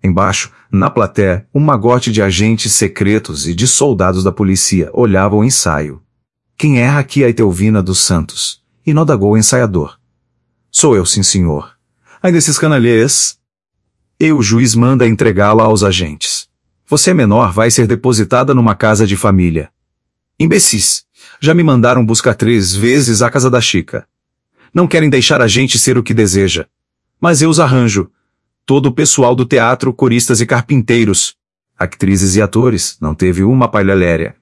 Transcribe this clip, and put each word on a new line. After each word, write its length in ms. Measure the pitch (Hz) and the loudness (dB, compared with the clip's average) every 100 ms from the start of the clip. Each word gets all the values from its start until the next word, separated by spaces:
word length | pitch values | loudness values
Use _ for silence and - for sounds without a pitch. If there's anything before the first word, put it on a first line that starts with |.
Embaixo, 500 | 98 90 98 98 - _ _ | 0 0 0 -2 -8 _ _
na 200 | 98 95 | -2 -2
plateia, 560 | - 101 - 98 90 - | -2 -2 0 -2 -2 -4
um 60 | 143 | -2
magote 520 | 151 127 110 123 120 | 0 0 0 0 0
de 80 | 110 | -2
agentes 520 | 98 90 107 113 104 | 0 0 0 0 -2
secretos 760 | 95 101 - 98 107 110 76 82 | -2 -2 -2 -2 -2 -4 -10 -8
e 60 | |
de 120 | 87 123 | -4 -2
soldados 560 | - 143 107 92 92 | 0 0 0 0 0
da 80 | 95 | -2
polícia 600 | 87 101 95 - 95 80 | 0 0 0 0 -2 -2
olhava 420 | - 123 95 98 | 0 0 2 2
o 80 | 104 | 2
ensaio. 600 | 117 131 - 76 76 67 _ _ _ _ _ _ | 0 0 -2 -4 -6 -12 _ _ _ _ _ _
"Quem 200 | 156 131 | 0 2
é 120 | 120 | 2
aqui 340 | 143 135 143 | 0 -2 0
a 40 | 127 | 0
Etelvina 520 | 117 110 87 104 107 | 2 0 0 0 0
dos 180 | 92 92 | 0 -2
Santos?" 600 | - 87 78 - - - _ _ | 0 -2 -4 -8 -10 -10 _ _
inodagou 480 | - 151 160 131 101 | -2 -2 0 0 2
o 60 | 107 | 2
ensaiador. 600 | 107 127 117 92 73 - _ _ _ _ _ _ _ | 2 0 0 -2 -6 -12 _ _ _ _ _ _ _
"Sou 240 | - 156 | -2 2
eu, 120 | 110 90 | 2 0
sim, 160 | - | -2
senhor." 500 | 95 98 87 73 - _ _ _ _ - | -2 0 -2 -4 -8 _ _ _ _ -4
"Ainda 140 | 185 170 | 0 0
esses 220 | - 143 | 0 -2
canalhas?" 800 | 160 143 117 117 123 - - - _ _ _ _ _ _ _ _ | 0 2 2 2 2 0 -4 -8 _ _ _ _ _ _ _ _
"E 100 | 156 | 0
o 120 | 151 | 2
juiz 320 | 104 117 123 | 2 2 2
manda 340 | 117 120 135 120 | 2 2 2 2
entregá-la 560 | 113 - 98 101 110 | 2 0 2 2 4
aos 180 | 110 107 | 2 2
agentes. 680 | 101 90 85 76 - - - _ _ _ _ | 0 -2 -6 -8 -10 -10 -12 _ _ _ _
Você 260 | 151 - | -2 0
é 20 | |
menor, 360 | 180 117 107 113 | 2 2 2 0
vai 200 | 90 113 | 0 0
ser 160 | 117 113 | 2 0
depositada 680 | 117 123 110 104 127 131 | 0 0 0 0 0 0
numa 220 | 131 117 | 2 2
casa 320 | 101 110 104 110 | 2 0 2 0
de 100 | 98 | 0
família." 540 | 110 95 90 80 73 _ _ _ _ _ _ _ | 0 2 2 -2 -8 _ _ _ _ _ _ _
"Imbecis, 680 | 160 196 - 214 - - _ _ - - | 0 2 0 -2 -4 -6 _ _ -20 -6
já 140 | 139 | 0
me 80 | 165 | 2
mandaram 420 | 165 131 120 123 | 2 2 2 2
buscar 300 | 110 113 - | 0 0 -2
três 400 | 110 110 117 92 | -2 0 0 0
vezes 480 | 95 117 135 127 110 | -2 0 0 0 0
a 80 | 120 | 0
casa 200 | 139 127 | 0 0
da 100 | 123 | 0
Chica. 460 | 110 95 78 - - _ _ _ _ _ _ | 0 -4 -6 -12 -14 _ _ _ _ _ _
Não 140 | 165 175 | -2 0
querem 220 | 165 156 | 2 2
deixar 320 | 131 117 139 | 2 2 2
a 80 | 117 | 2
gente 300 | 104 135 117 | 0 0 0
ser 180 | - 123 | 0 0
o 60 | |
que 100 | 117 | 0
deseja. 540 | 110 104 95 98 85 - _ _ _ _ _ | 0 0 2 0 -2 -10 _ _ _ _ _
Mas 220 | 170 156 | -2 2
eu 80 | 156 | 2
os 100 | 156 | 2
arranjo." 520 | 156 131 120 98 90 _ _ _ _ _ - | 2 2 2 0 -6 _ _ _ _ _ -2
Todo 200 | 135 139 | 0 0
o 60 | |
pessoal 420 | 123 151 - 123 | 0 -2 2 2
do 100 | 127 | 2
teatro, 480 | 123 131 113 127 135 | 0 0 0 0 -4
coristas 480 | - 131 117 - 120 | 0 0 0 0 -2
e 60 | 117 | 0
carpinteiros, 880 | 123 120 143 110 120 110 92 - - _ _ _ _ | -2 0 -2 0 0 2 0 -4 -8 _ _ _ _
atrizes 560 | 90 - 95 98 95 | -10 -4 0 0 2
e 60 | 92 | 0
atores, 560 | 104 110 127 110 - - | 0 0 -2 -2 -6 -8
não 160 | 76 | -8
teve 300 | 76 92 87 | -2 -2 0
uma 240 | 98 131 120 | 0 2 0
palha 260 | 107 98 | 0 0
léria. 420 | 98 87 82 82 - | 0 0 -2 -4 -12